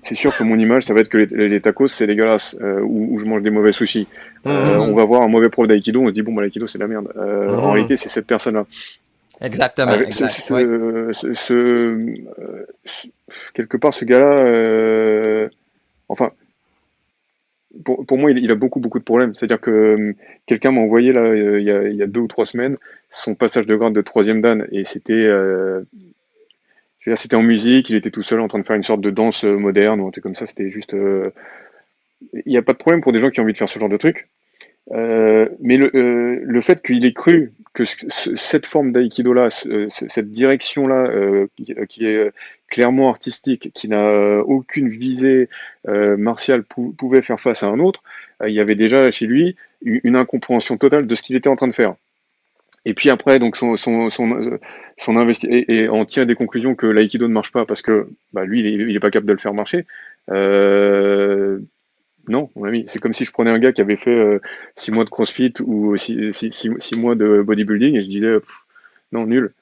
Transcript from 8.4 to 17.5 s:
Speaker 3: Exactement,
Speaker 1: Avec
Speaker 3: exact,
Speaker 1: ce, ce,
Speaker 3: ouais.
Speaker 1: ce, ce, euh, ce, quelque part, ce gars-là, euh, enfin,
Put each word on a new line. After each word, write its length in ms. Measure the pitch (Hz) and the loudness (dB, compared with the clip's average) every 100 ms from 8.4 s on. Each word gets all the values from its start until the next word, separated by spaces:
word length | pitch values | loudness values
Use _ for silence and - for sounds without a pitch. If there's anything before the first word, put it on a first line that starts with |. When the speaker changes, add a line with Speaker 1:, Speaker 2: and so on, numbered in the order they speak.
| - 107 101 - - - _ _ _ _ | -2 -4 -6 -12 -20 -20 _ _ _ _
Speaker 3:
Exactement, 500 | 127 113 139 - 127 | -10 -2 -2 0 0
Speaker 1:
Avec 160 | 104 131 | 0 0
Speaker 3:
exact, 220 | - 120 | -2 -4
Speaker 1:
ce, 120 | - | -4
ce, 120 | - | -4
Speaker 3:
ouais. 600 | 127 123 117 113 113 113 | -2 0 0 -2 -4 -6
Speaker 1:
ce, 200 | 107 - 120 | -6 -8 -8
ce, 180 | - | -2
euh, 1120 | 123 123 120 117 113 113 113 - - - 104 - - - | 0 2 2 0 -2 -6 -8 -16 -18 -16 -16 -18 -20 -20
ce, 220 | - 247 _ _ - - | -18 -20 _ _ -20 -16
quelque 240 | - 113 131 | -10 -6 0
part, 160 | 151 | 0
ce 100 | - 120 | 0 4
gars-là, 340 | 123 143 143 | 6 6 6
euh, 1080 | 127 117 113 110 110 110 110 107 110 107 107 _ _ _ _ _ _ | 4 4 2 2 2 2 2 0 0 0 -2 _ _ _ _ _ _
enfin, 240 | - 120 _ _ _ _ _ _ _ _ _ _ _ _ | -4 -4 _ _ _ _ _ _ _ _ _ _ _ _